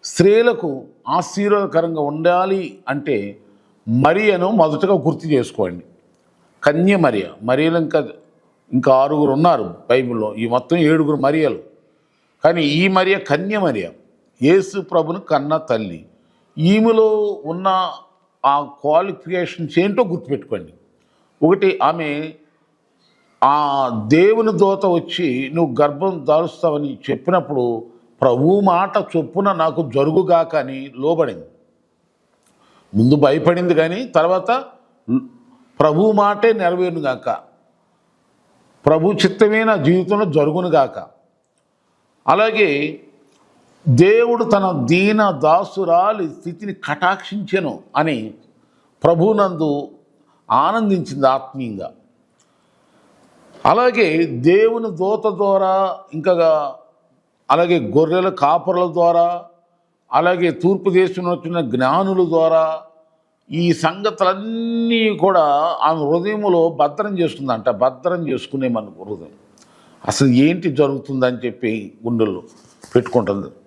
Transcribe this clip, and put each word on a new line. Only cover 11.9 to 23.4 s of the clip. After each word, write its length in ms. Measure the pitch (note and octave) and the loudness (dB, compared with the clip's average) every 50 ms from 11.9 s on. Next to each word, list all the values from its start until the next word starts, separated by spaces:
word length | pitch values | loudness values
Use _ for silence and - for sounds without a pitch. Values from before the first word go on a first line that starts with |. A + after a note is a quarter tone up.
| _ _ _ _ _ _ _ _ _ _ - | _ _ _ _ _ _ _ _ _ _ 0
కానీ 180 | D#3+ E3+ F3 D#3+ | 0 2 2 0
ఈ 260 | C#3+ C#3+ D#3+ F3+ G3 | 0 2 2 2 2
మరియ 300 | F#3+ F#3+ F#3 F#3+ F#3+ F#3+ | 2 2 2 2 0 -2
కన్య 400 | F#3+ - D3 D3+ F3+ G3 G#3+ G#3 | 0 -2 -2 -2 -2 -2 -2 -2
మరియ, 300 | F#3+ E3 B2 G#2 F2+ E2 - - _ _ _ _ _ _ _ _ B2 | -2 -2 -2 -4 -6 -8 -12 -18 _ _ _ _ _ _ _ _ 2
యేసు 380 | C#3+ F3 G3 F#3+ F#3+ - G3 | 4 4 4 2 0 -8 -10
ప్రభును 400 | F3 - F3 E3+ D#3+ D3+ E3+ - | -10 -2 -2 -2 -2 -2 -6 -8
కన్న 360 | - - D#3+ C#3 C#3 D3 D#3 | -4 -2 -2 -2 0 -2 -4
తల్లి. 500 | D#3+ D#3 - B2+ A2 A2 F#2+ E2+ D#2+ - _ _ _ _ _ _ _ _ _ _ - | -4 -2 -4 -4 -4 -4 -8 -10 -14 -18 _ _ _ _ _ _ _ _ _ _ -2
ఈమెలో 840 | D#3 F3 G3+ A3 A3 A3+ A3+ A3+ A3 A3 G#3+ G#3+ G#3 G#3 G3+ G3 - | 0 2 2 4 4 2 4 4 2 2 2 0 -2 -4 -4 -8 -8
ఉన్న 480 | D3+ E3 F3 F#3+ G3 F#3+ F#3 F#3 E3+ D3+ - - _ _ _ _ _ _ _ - | -10 -10 -4 -2 -2 0 0 -2 -4 -8 -14 -20 _ _ _ _ _ _ _ 0
ఆ 160 | C3+ C#3 C#3+ D3 B2+ - _ | 0 2 2 -2 -4 -14 _
క్వాలిఫికేషన్స్ 1000 | - C#3+ D3+ E3 F#3 G3 F#3 - - D#3+ F3+ F3+ D3 - - - E3 C#3+ - E3 | -4 0 2 2 0 0 -8 -12 -10 -6 -4 -4 -4 -4 -6 -10 -10 -2 0 0
ఏంటో 260 | F3+ G3+ G3+ B3+ B3 | 0 0 0 0 -2
గుర్తుపెట్టుకోండి. 680 | F#3 D3+ B2+ - - C#3 A#2+ F#2+ - A2+ G2 E2+ D#2 - _ _ _ _ _ _ _ _ _ _ _ _ _ D3 | -2 -2 -10 -6 -6 -6 -6 -6 -8 -8 -8 -8 -12 -20 _ _ _ _ _ _ _ _ _ _ _ _ _ 2
ఒకటి, 320 | D#3 F#3 F#3+ G3 F#3+ F#3+ F#3+ - | 2 4 4 2 0 0 2 0
ఆమె 500 | C#3+ D3+ E3+ D#3+ D3+ C#3+ D3 D#3 D#3+ D#3 _ _ _ _ _ _ _ _ _ _ _ _ _ _ _ _ _ _ _ _ _ | 0 0 0 -4 -6 -6 -6 -8 -10 -14 _ _ _ _ _ _ _ _ _ _ _ _ _ _ _ _ _ _ _ _ _